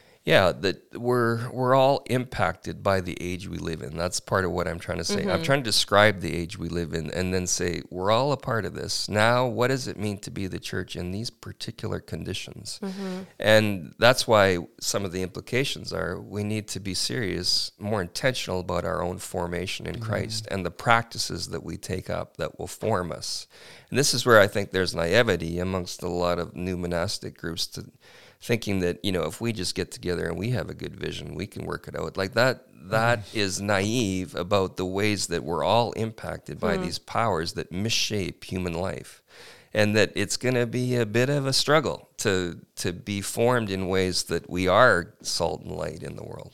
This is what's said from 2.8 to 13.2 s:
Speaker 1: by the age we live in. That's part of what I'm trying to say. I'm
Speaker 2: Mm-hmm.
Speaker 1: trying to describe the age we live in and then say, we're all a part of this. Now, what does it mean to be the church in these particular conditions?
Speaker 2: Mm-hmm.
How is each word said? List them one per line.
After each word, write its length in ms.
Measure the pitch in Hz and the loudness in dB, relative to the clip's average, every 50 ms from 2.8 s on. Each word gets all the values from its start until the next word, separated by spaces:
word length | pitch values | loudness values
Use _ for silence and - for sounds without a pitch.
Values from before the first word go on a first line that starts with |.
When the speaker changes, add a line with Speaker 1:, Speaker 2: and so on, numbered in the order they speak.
| - | 0
Speaker 1:
by 180 | 101 98 95 | 2 2 2
the 160 | 87 87 - - | 0 -2 -6 -6
age 280 | - 90 92 87 95 | -6 -6 -6 -6 -8
we 100 | 92 87 | -8 -8
live 240 | 82 85 82 82 78 | -6 -4 -4 -6 -6
in. 160 | - 67 78 | -6 -6 -4
That's 220 | 82 87 90 - - | -2 -2 -2 -2 -4
part 260 | - - 113 98 92 | -2 2 2 2 2
of 60 | 87 | 2
what 160 | 87 87 85 | 0 0 0
I'm 100 | 85 82 | -2 -4
trying 220 | 82 - - 87 85 | -4 -6 -6 -4 -4
to 40 | 82 | -2
say. 200 | - - - 196 | -2 -2 0 0
I'm 40 | 196 | 0
Speaker 2:
Mm-hmm. 120 | 180 - | 0 0
Speaker 1:
trying 180 | 165 147 135 147 | 2 2 2 2
to 20 | 127 | 2
describe 560 | 113 98 - - - 101 101 104 107 98 92 | 2 2 2 4 6 6 8 8 8 6 2
the 120 | 82 80 76 | -2 -2 -2
age 240 | 85 85 82 - 95 | -2 -4 -4 -6 -6
we 100 | 87 85 | -6 -4
live 240 | 82 87 85 78 82 | -2 -4 -4 -2 -4
in 160 | 82 78 - | -4 -4 -4
and 240 | - 87 92 92 92 | -2 -2 0 0 0
then 140 | 92 92 | 0 0
say, 340 | 87 - - 92 85 85 80 - - | 0 0 0 0 0 -2 -4 -6 -8
we're 220 | 82 90 92 101 | -6 -2 2 2
all 200 | 110 117 131 147 | 4 4 2 2
a 60 | 135 | 0
part 260 | 127 - - 120 110 92 | -2 -2 -2 -2 -2 -2
of 100 | 90 80 | -4 -6
this. 340 | 69 - 101 - - - - | -6 -6 -4 -4 -4 -2 0
Now, 380 | 98 104 107 117 123 123 131 | 2 4 4 6 4 4 2
what 220 | 123 107 107 120 123 | 2 0 2 2 2
does 180 | 135 135 127 | 2 0 -2
it 100 | 117 - | -6 -6
mean 220 | - 104 107 101 95 | -4 -4 -4 -4 -6
to 100 | - - | -8 -10
be 160 | - 98 98 | -8 -6 -6
the 140 | 90 90 90 | -6 -6 -8
church 360 | - - 101 98 98 - - | -8 -6 -6 -6 -6 -6 -6
in 140 | 85 87 90 | -8 -6 -6
these 220 | 95 104 113 120 | -6 -6 -6 -8
particular 680 | - _ - 101 101 - - - - - - 101 98 95 | -10 _ -14 -14 -12 -10 -10 -10 -8 -8 -6 -6 -6 -6
conditions? 800 | - - - 82 87 90 95 - - - - - - 110 - - 208 | -6 -8 -10 -8 -6 -6 -6 -6 -8 -10 -14 -14 -12 -12 -10 -10 -10
Speaker 2:
Mm-hmm. 340 | 196 190 196 196 190 185 185 | -10 -8 -8 -8 -8 -8 -8